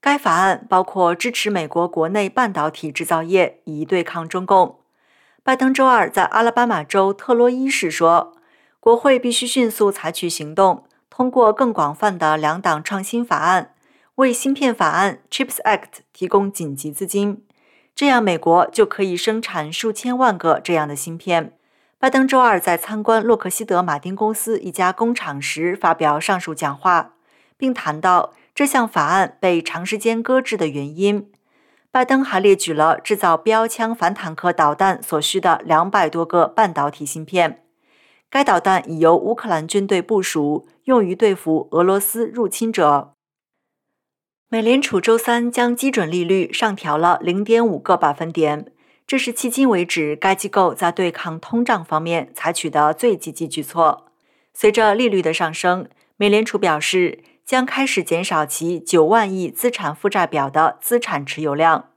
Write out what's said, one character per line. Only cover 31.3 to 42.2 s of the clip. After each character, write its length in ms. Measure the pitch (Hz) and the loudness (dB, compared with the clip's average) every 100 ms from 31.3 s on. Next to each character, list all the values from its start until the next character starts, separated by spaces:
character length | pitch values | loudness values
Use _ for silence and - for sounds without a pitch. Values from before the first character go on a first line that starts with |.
| _ _ _ _ _ _ | _ _ _ _ _ _
拜 140 | 262 247 | -2 2
登 180 | 269 | 0
还 160 | 269 190 | 0 2
列 160 | 202 190 | 4 4
举 160 | - | 2
了 280 | 151 156 - | 2 2 2
制 160 | - 202 | -2 0
造 200 | 180 165 | 2 2
标 320 | - 220 226 | 2 0 0
枪 280 | - 226 233 | -2 -6 0
反 180 | - | -2
坦 220 | 202 175 160 | -2 -10 -4
克 180 | 180 | -2
导 220 | 175 151 147 | 2 0 2
弹 260 | 196 185 | 0 0
所 180 | - 156 | -4 -4
需 200 | 143 190 | -2 -2
的 220 | 175 160 - | 0 0 2
两 240 | 156 180 | 0 2
百 180 | 202 165 | 0 0
多 160 | 165 | -2
个 240 | 165 175 165 | -2 2 2
半 240 | - 214 | 2 0
导 200 | 156 143 | 0 -4
体 140 | 147 147 | -4 -12
芯 200 | 160 156 | -10 -4
片。 380 | 185 160 - _ _ _ _ _ _ _ | 0 0 -2 _ _ _ _ _ _ _
该 140 | 269 | 0
导 160 | 277 185 | 2 2
弹 280 | 190 190 - | 2 0 0
已 100 | 160 | 2
由 160 | 160 170 | 4 4
乌 180 | - | 2
克 160 | 233 226 | -6 -2
兰 180 | 165 160 | -4 -2
军 200 | 202 196 | -2 0
队 140 | 190 | -2
部 200 | 175 214 | 0 -2
署， 460 | 185 160 147 151 - _ | 0 -2 -2 -2 -6 _
用 200 | - 254 | 0 2
于 120 | 190 185 | 2 2
对 180 | 214 | 0
付 360 | 190 - 160 - | 0 0 -2 0
俄 100 | 156 | 2
罗 180 | 175 196 | 2 2
斯 280 | 202 220 | -2 -4